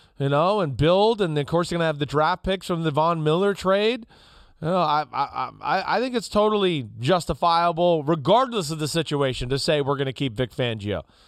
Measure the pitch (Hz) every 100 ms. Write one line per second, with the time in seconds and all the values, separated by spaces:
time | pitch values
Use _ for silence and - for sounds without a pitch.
0 | _ - 139 143 170 214 165 123 151 185
1 | 214 226 185 151 143 170 175 170 165 147
2 | 143 139 156 180 - 190 - 175 160 143
3 | 160 165 151 165 202 196 180 196 214 247
4 | 220 - - - - - 156 185 156 151
5 | 151 127 139 - 127 104 107 175 175 185
6 | 254 240 - 208 214 214 190 160 113 110
7 | 123 180 - 151 170 170 170 165 175 165
8 | 143 165 135 220 262 233 151 160 151 165
9 | 156 147 135 123 123 135 - 151 135 135
10 | 135 127 139 107 127 - 123 110 101 92
11 | - _